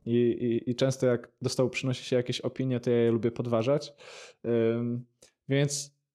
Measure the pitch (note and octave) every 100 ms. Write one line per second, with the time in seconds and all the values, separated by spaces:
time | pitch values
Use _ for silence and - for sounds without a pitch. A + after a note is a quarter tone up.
0 | - A#2+ A#2+ - A#2+ A#2 - A#2+ C3+ B2+
1 | B2+ A#2+ - _ B2+ - B2+ - C3 A#2+
2 | - B2 B2 - B2 - C3 B2 B2+ A#2+
3 | A#2 A#2 A#2 A#2 A#2+ A2+ A#2 D3 - -
4 | - - - - A2+ A#2 A2+ A#2 A#2+ A#2+
5 | B2 _ - _ - C#3 C#3+ - - _
6 | _